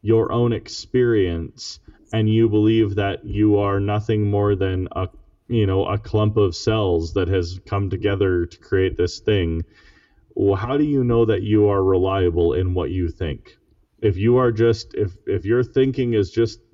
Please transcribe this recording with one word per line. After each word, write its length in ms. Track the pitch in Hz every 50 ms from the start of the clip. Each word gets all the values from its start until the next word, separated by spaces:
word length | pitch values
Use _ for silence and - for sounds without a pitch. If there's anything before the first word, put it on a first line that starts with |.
your 300 | _ 104 110 113 113 -
own 220 | - 117 120 120 113
experience 1300 | 101 - - - - - - _ 127 123 120 117 107 95 90 85 85 82 - - - - - - - _ - - _ _ _
and 160 | - 110 110 107
you 220 | 110 113 113 110
believe 460 | 104 107 104 110 113 113 110 104 101
that 280 | 101 101 98 95 - -
you 360 | - 101 104 107 104 104 101
are 200 | 101 101 98 98
nothing 520 | 101 101 104 107 107 - 113 107 104 104
more 240 | 101 101 101 104 104
than 320 | 92 98 95 92 92 92 - -
a, 160 | - 95 92 _ - - _ _ _ _ _
you 200 | 120 117 107 98
know, 180 | 95 95 98
a 140 | - 98 107
clump 380 | - - - 107 107 104 104 110
of 180 | 104 95 82
cells 580 | - - - 107 107 104 95 90 82 82 82 80
that 140 | 98 92 85
has 320 | 95 92 87 85 90 92 - -
come 220 | - 98 101 95
together 580 | 90 92 98 101 101 95 101 95 92 87 85 85
to 100 | - -
create 400 | - - - 95 95 92 - -
this 220 | 90 87 - -
thing, 420 | - - 107 101 90 82 82 82 82 _ _ _ _ - _ _ _ _ _ _ _ _ _
well, 220 | - 98 98 98
how 220 | 92 101 113 135 143
do 60 | 151
you 180 | 151 143 139 127
know 220 | 123 120 117 117
that 180 | 110 110 95 92
you 240 | 101 107 107 104 104
are 160 | 101 98 95
reliable 680 | 95 95 92 92 95 95 98 92 87 82 85 85 85 71
in 200 | 78 92 92 90
what 160 | 90 85 65
you 200 | 87 92 90 82
think? 480 | - - 92 80 69 - - - - _ _ _ _ _ _ _ _ _
If 160 | - 107 98 90
you 200 | 101 113 120 127
are 140 | 127 120
just, 440 | 113 104 117 117 113 - - - -
if, 220 | - 104 95 90 - _ -
if 180 | 95 92 82
your 180 | 98 117 123 123
thinking 500 | 120 - 135 131 135 127 131 127 120 117
is 180 | 107 101 87
just 300 | - - 117 107 - - _ _